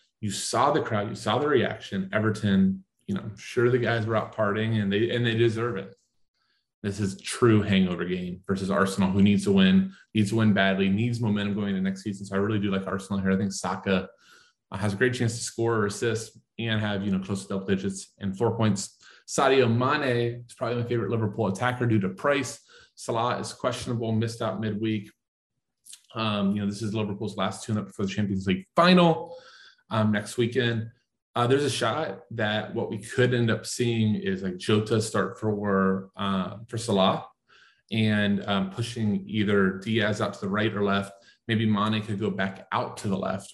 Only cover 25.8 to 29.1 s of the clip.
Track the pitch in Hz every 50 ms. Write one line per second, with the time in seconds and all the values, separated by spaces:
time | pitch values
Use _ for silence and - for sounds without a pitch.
25.8 | _ - - - _ _ - 110 110 107 104 101 98 98 104 104 101 101 101 101
26.8 | 113 104 107 110 104 98 95 104 113 98 - 107 95 98 - - - - 107 107
27.8 | 98 - - - 101 95 - 107 104 95 98 95 95 98 92 95 - _ - 170
28.8 | 170 180 185 180 175 165